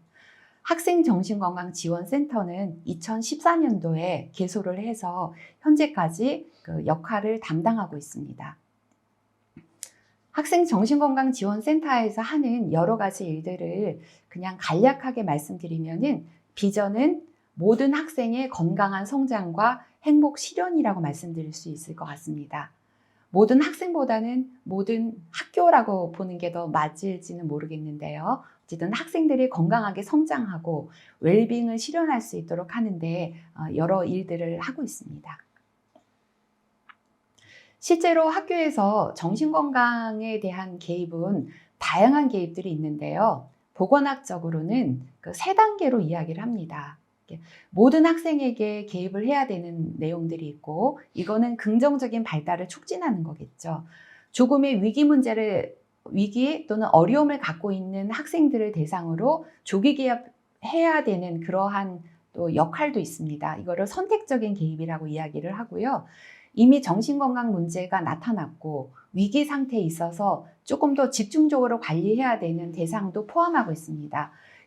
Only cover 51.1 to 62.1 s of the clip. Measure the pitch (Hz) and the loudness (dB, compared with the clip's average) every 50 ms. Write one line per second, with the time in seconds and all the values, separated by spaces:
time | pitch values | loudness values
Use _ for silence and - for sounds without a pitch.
51.1 | - - 180 180 214 220 233 240 233 226 - 214 214 233 262 294 285 262 254 233 | -8 -8 -4 -2 0 0 2 0 0 -4 -2 2 4 4 4 4 2 2 -2 -2
52.1 | 220 233 220 - - 156 147 180 175 170 185 185 - - - - 359 359 359 302 | -2 -4 -4 -2 -4 -4 -2 -2 -4 -4 -4 -8 -12 -16 -10 -8 -8 -4 -2 -2
53.1 | 214 175 160 160 151 156 151 - _ _ - 165 160 160 - - - - - - | -2 -2 -2 -6 -8 -12 -16 -20 _ _ -8 -8 -6 -8 -8 -14 -20 -20 -20 -20
54.1 | - - _ _ - - 254 247 285 277 269 277 262 190 190 220 214 285 302 294 | -20 -20 _ _ 2 2 4 6 6 4 4 4 2 2 0 0 2 4 6 6
55.1 | 302 262 254 233 220 220 220 214 190 170 - - - _ _ _ _ _ - - | 6 6 4 2 0 0 0 0 0 0 -2 -4 -8 _ _ _ _ _ -14 -6
56.1 | - 190 208 208 202 240 254 285 311 311 320 - 214 214 220 - - 160 170 170 | 0 0 0 0 2 0 0 2 0 -2 -4 -4 -2 0 2 6 6 6 6 6
57.1 | 254 294 302 294 285 269 - - 160 165 - 202 196 190 185 185 196 196 196 208 | 6 4 4 4 2 0 -4 -6 -6 -4 -4 -4 -4 -4 -6 -6 -6 -6 -6 -6
58.1 | 220 - 302 - - 330 302 277 254 226 214 208 208 160 156 151 196 180 170 165 | -6 -6 -8 -4 2 4 4 4 4 2 0 0 0 -2 -2 -2 -2 -6 -4 -4
59.1 | 165 165 214 269 320 320 - - - _ - - 190 196 202 294 285 - 269 254 | -2 2 2 2 2 2 -2 -10 -20 _ -8 -2 0 4 4 4 4 4 2 0
60.1 | 240 240 - - _ _ _ _ _ _ - 226 - 330 330 330 311 302 294 226 | 0 -2 -4 -12 _ _ _ _ _ _ -10 -2 0 2 4 4 4 2 2 0
61.1 | 196 175 180 180 170 165 165 170 175 190 196 202 202 196 196 190 180 170 170 - | 0 -2 -2 -4 -6 -6 -6 -2 0 0 0 0 0 -2 -4 -4 -8 -12 -16 -20